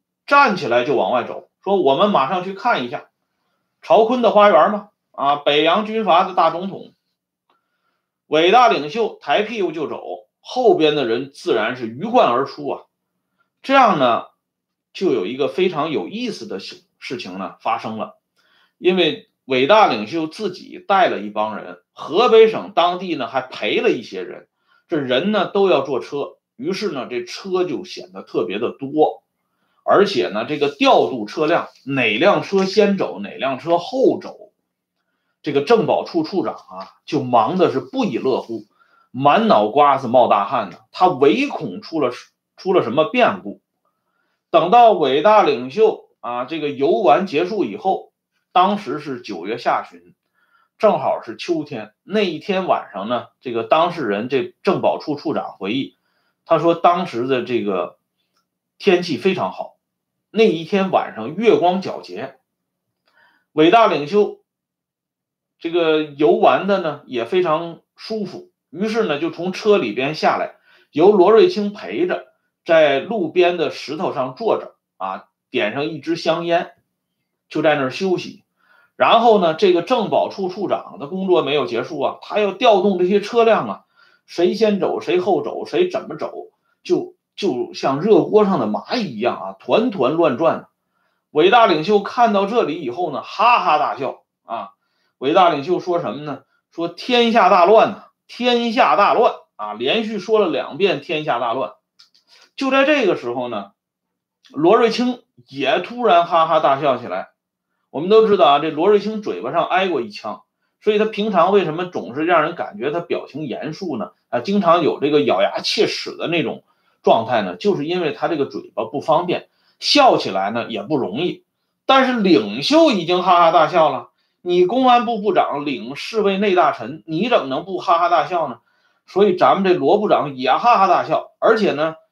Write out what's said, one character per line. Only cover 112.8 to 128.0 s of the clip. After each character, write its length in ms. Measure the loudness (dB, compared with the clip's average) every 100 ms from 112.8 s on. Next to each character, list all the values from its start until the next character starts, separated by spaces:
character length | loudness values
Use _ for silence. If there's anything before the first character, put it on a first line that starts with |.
| -6
他 100 | -6
表 280 | -6 -8 -8
情 160 | -12
严 280 | -10 -8 -10
肃 260 | -10 -8 -8
呢？ 160 | -10 _ _
啊， 100 | -6
经 220 | -2 0
常 200 | 2 2
有 180 | 2 0
这 120 | 0
个 100 | 2
咬 220 | 2 2
牙 160 | 0 -2
切 260 | -6 0 0
齿 320 | -2 -10 -8
的 100 | -4
那 140 | -2
种 220 | -4 -8 _ _ _ _
状 240 | 0 0 0
态 160 | -2
呢？ 120 | -4 -4
就 200 | -2 -2
是 100 | -4
因 160 | -4
为 100 | -4
他 160 | -4 -6
这 80 | -4
个 120 | -4
嘴 240 | -6 -12
巴 100 | -10 -8
不 140 | -6
方 280 | 0 0 0
便， 200 | -6 -8 _ _ _
笑 380 | 0 4 6 4
起 140 | 0
来 180 | -4 -2
呢 160 | -4 -6
也 120 | -8
不 160 | -4 -4
容 220 | -2 -4
易。 220 | -6 -6 _ _ _ _ 0
但 220 | 2 2
是 120 | 0
领 440 | 4 4 2 -6
袖 260 | 2 4 4
已 160 | 2 0
经 160 | 0
哈 180 | 4 4
哈 100 | 6
大 160 | 4 2
笑 240 | 4 2
了， 180 | 0 -10 _ _ _ -2
你 200 | 2 2
公 200 | 2 4
安 200 | 4 2
部 160 | -4
部 120 | 0
长 320 | 0 0 -4 -6
领 300 | -8 -10 -12
侍 260 | -6 -2
卫 160 | -2 0
内 160 | 0
大 200 | 2 2
臣， 280 | 0 -10 -12 -8
你 220 | -4 0
怎 100 | 0
么 80 | 0
能 160 | -8
不 140 | -6 -8
哈 200 | 0
哈 120 | 2